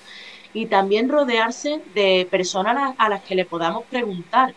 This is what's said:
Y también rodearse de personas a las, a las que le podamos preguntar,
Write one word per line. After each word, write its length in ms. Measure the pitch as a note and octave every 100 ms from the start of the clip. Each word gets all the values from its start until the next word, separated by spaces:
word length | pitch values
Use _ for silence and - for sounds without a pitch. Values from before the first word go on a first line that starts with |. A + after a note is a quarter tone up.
| - - - - -
Y 140 | G#3+ G#3+
también 420 | G3 G3 G#3 C4
rodearse 720 | D4 C4 A3+ A3+ B3 D4 D4+ -
de 340 | G#3 G3 F#3 F3+
personas 460 | F#3+ F#3 F#3+ G#3 C4+
a 20 | C4+
las, 60 | C4
a 120 | A3
las 140 | G3
que 120 | - F#3
le 100 | F3+
podamos 400 | E3+ E3 G#3+ -
preguntar, 680 | B3 A3 F3+ E3 A#3 C4